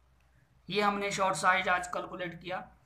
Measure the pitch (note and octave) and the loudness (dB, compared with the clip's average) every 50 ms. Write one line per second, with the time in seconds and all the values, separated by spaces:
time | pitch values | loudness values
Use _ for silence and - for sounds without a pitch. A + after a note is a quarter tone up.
0 | _ _ _ _ _ _ _ _ _ _ _ _ _ - F3+ G3+ G#3 G#3 G3+ G3 | _ _ _ _ _ _ _ _ _ _ _ _ _ -4 0 2 2 2 2 2
1 | G3 G3+ - G3+ G3 F#3+ F#3 D#3+ - F#3 F#3 F#3 F#3 F#3 F3+ F3+ F3+ - - F#3 | 0 -2 0 0 0 0 2 2 4 4 4 4 4 2 2 2 0 -2 -6 -6
2 | F3 - F#3 F3+ F3+ F3 E3+ E3+ - F3 F#3 F#3+ - - - - _ | -6 -6 -8 -8 -8 -8 -8 -10 -8 -8 -8 -8 -8 -12 -18 -20 _